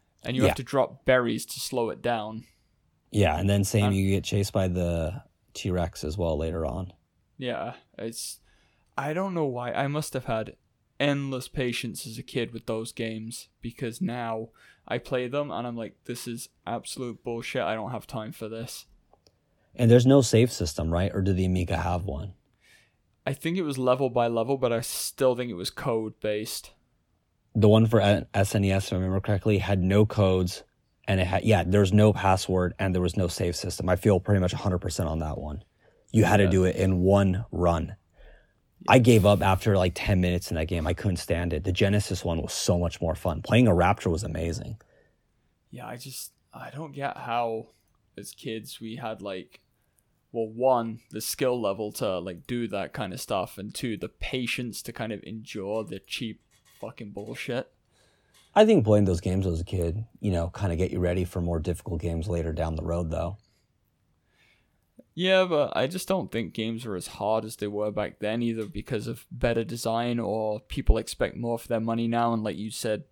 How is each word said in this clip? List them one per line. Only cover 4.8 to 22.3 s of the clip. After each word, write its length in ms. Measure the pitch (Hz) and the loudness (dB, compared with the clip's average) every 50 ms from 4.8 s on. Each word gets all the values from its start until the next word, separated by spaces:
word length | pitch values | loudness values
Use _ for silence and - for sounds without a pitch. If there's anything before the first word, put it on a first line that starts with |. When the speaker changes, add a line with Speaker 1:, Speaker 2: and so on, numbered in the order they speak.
| 87 85 85 82 80 78 90 - - _ _ _ _ _ - | 0 0 0 -2 -2 -4 -6 -8 -14 _ _ _ _ _ -12
Speaker 2:
T-Rex 500 | - - 101 90 87 85 82 - - - | -8 -4 -2 -2 -2 -2 -4 -6 -8 -8
as 140 | 76 82 | -6 -4
well 200 | 101 87 82 78 | -2 -2 -2 -2
later 280 | 71 80 80 85 82 80 | -2 -2 -4 -4 -4 -4
on. 280 | 65 65 92 92 95 - _ _ _ _ _ _ _ _ | -4 -4 -6 -8 -10 -12 _ _ _ _ _ _ _ _
Speaker 1:
Yeah, 360 | - 131 123 113 - - 120 120 - _ _ _ | -10 -8 -6 -6 -6 -6 -8 -10 -14 _ _ _
it's, 420 | - 104 117 113 - - - - - _ _ _ _ _ _ _ _ _ _ - | -10 -10 -10 -8 -10 -12 -12 -12 -16 _ _ _ _ _ _ _ _ _ _ -10
I 160 | - 135 147 156 | -6 -6 -4 -4
don't 200 | 175 196 196 180 | -4 -4 -4 -2
know 120 | 165 156 | -2 -2
why. 260 | 135 123 123 120 123 - | -2 -2 -4 -6 -4 -4
I 140 | - 139 | -2 -2
must 260 | 139 143 151 147 - - | -2 -2 -4 -4 -6 -6
have 120 | 131 - | -8 -6
had 300 | - 117 110 107 - - _ _ _ _ _ _ _ _ - | -4 -4 -4 -4 -8 -12 _ _ _ _ _ _ _ _ -2
endless 480 | 135 143 143 143 139 135 135 123 123 | 0 0 0 0 -2 -6 -6 -8 -8
patience 580 | - - 143 131 123 117 - - 117 104 - - | -8 -6 -4 -2 -2 -2 -4 -6 -8 -8 -10 -12
as 100 | - 110 | -12 -14
a 60 | 113 - | -14 -12
kid 280 | - - 127 117 104 117 | -6 -4 -4 -4 -4 -6
with 120 | 107 - | -10 -6
those 260 | - 113 113 113 113 | -6 -4 -4 -6 -6
games, 580 | - - 117 113 110 110 110 113 - - - _ _ _ | -8 -6 -6 -6 -6 -8 -10 -10 -12 -14 -16 _ _ _
because 380 | - 117 - - 135 117 117 - | -12 -12 -10 -8 -8 -8 -6 -4
now 480 | 113 113 120 123 117 117 113 110 113 113 _ _ - - - _ - | -4 -4 -4 -4 -6 -6 -6 -6 -8 -10 _ _ -20 -20 -20 _ -10
I 100 | - - 127 | -6 -6 -6
play 280 | - - 135 127 127 | -4 -2 -2 -2 -2
them 240 | 123 131 147 147 143 | -2 -2 -4 -4 -4
and 160 | 80 101 120 | -4 -6 -6
I'm 80 | 123 117 | -6 -6
like, 220 | 117 110 101 - _ _ | -8 -8 -10 -12 _ _
"This 220 | - 120 120 - | -10 -10 -10 -8
is 220 | 120 117 113 - - _ _ - | -10 -10 -10 -12 -14 _ _ -8
absolute 580 | - 117 117 - - - - 127 120 110 - - | -6 -6 -6 -6 -10 -10 -8 -8 -8 -10 -10 -8
bullshit. 380 | 123 117 117 113 - - 131 98 | -8 -8 -6 -6 -6 -4 -2 -2
I 120 | 82 110 | -2 -2
don't 160 | 113 104 110 | -4 -6 -6
have 160 | 127 - - | -8 -10 -10
time 240 | - - 113 110 - | -10 -10 -10 -8 -10
for 160 | - - 113 107 | -10 -10 -10 -10
this." 360 | 110 113 117 - - - - _ _ _ _ _ _ _ _ _ _ _ _ _ _ _ _ _ - | -10 -10 -10 -12 -12 -16 -18 _ _ _ _ _ _ _ _ _ _ _ _ _ _ _ _ _ -2
Speaker 2:
And 140 | - 123 113 | 4 6 8
there's 140 | 120 123 120 | 8 10 10
no 140 | 131 139 139 | 8 8 8
save 300 | 120 - - 110 123 123 | 6 6 6 4 4 4
system, 400 | - - 85 76 - - 80 82 | 2 -2 -6 -4 -4 -4 -2 0
right? 200 | 85 85 95 98 - | 0 0 0 0 0
Or 80 | 101 | -2
did 140 | 95 98 95 | 0 0 2
the 80 | 90 92 | 2 2
Amiga 320 | 92 92 90 87 80 87 | 0 0 0 0 -2 -2
have 280 | 80 87 90 90 87 85 | -2 -2 -2 -2 -4 -4
one? 280 | - 67 71 78 95 | -6 -8 -8 -10 -12